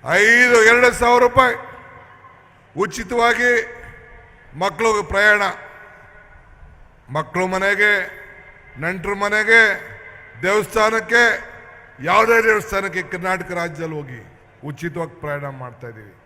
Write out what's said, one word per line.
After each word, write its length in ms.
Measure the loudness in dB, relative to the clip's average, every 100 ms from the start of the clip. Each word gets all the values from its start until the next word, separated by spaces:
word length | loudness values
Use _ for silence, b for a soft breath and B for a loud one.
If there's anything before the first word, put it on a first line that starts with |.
| -2
ಐದು, 560 | 2 4 4 6 6
ಎರಡು 280 | 6 6 4
ಸಾವಿರ 300 | 2 2 4
ರೂಪಾಯಿ 340 | 4 2 0 -2 -12 -20 -20 -20 -20 -20 -20 _ _ _ _ -6
ಉಚಿತವಾಗಿ 880 | -6 -6 -6 0 2 2 2 0 -2 -14 -20 -20 -20 -20 -20 -20 -20 -6
ಮಕ್ಕಳು 440 | -6 -2 0 0
ಪ್ರಯಾಣ, 400 | -2 2 4 4 0 -6 -18 -20 -20 -20 -20 -20 -20 -20 -20 -20 -20 -20 -20 _ -10
ಮಕ್ಕಳು 340 | -8 -6 -4 -2
ಮನೆಗೆ, 760 | -2 -2 2 2 2 -4 -14 -20 -20 -20 -20 -20 -10
ನೆಂಟ್ರ 340 | -8 -6 -6
ಮನೆಗೆ, 680 | -4 -2 0 4 4 4 0 -10 -20 -20 -20 -20 -6
ದೇವಸ್ಥಾನಕ್ಕೆ, 1000 | -2 -2 0 0 0 0 0 2 2 0 -10 -20 -20 -20 -20 -10
ಯಾವುದೇ 440 | 0 2 4 4
ದೇವಸ್ಥಾನಕ್ಕೆ 580 | 4 0 -2 -6 -4 -8
ಕರ್ನಾಟಕ 500 | -8 -8 -4 -6 -6
ರಾಜ್ಯದಲ್ಲಿ 420 | -8 -8 -8 -10
ಹೋಗಿ 460 | -10 -12 -18 -20 -20 _ _
ಉಚಿತವಾಗಿ 560 | -14 -10 -10 -8 -10 -10
ಪ್ರಯಾಣ 280 | -10 -8 -10
ಮಾಡ್ತಾ 400 | -12 -16 -16 -18
ಇದ್ದೀವಿ. 260 | -18 -20 _